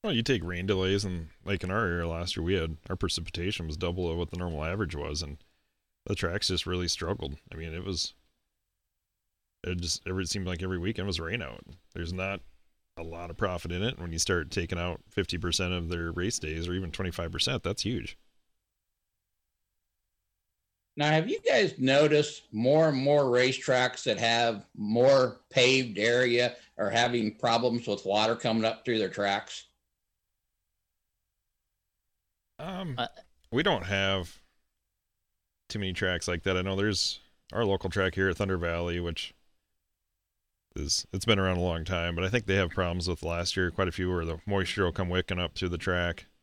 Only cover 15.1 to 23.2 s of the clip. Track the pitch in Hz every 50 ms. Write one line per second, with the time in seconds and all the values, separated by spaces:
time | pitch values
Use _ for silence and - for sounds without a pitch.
15.1 | - - 92 - 90 85 87 87 85 - 92 90 92 90 85 82 87 85 85 82
16.1 | 80 85 90 110 - - - 78 78 82 85 87 90 95 95 85 - - 95 90
17.1 | - - 87 82 - - - - 135 107 - 85 104 - - 104 123 82 - -
18.1 | - _ _ _ _ _ _ _ _ _ _ _ _ _ _ _ _ _ _ _
19.1 | _ _ _ _ _ _ _ _ _ _ _ _ _ _ _ _ _ _ _ _
20.1 | _ _ _ _ _ _ _ _ _ _ _ _ _ _ _ _ _ 147 147 151
21.1 | 156 160 165 233 392 453 - 480 269 240 208 156 - - 127 135 131 143 151 147
22.1 | 151 147 147 - - - - _ - 107 117 127 147 156 165 156 139 131 135 139
23.1 | 147 147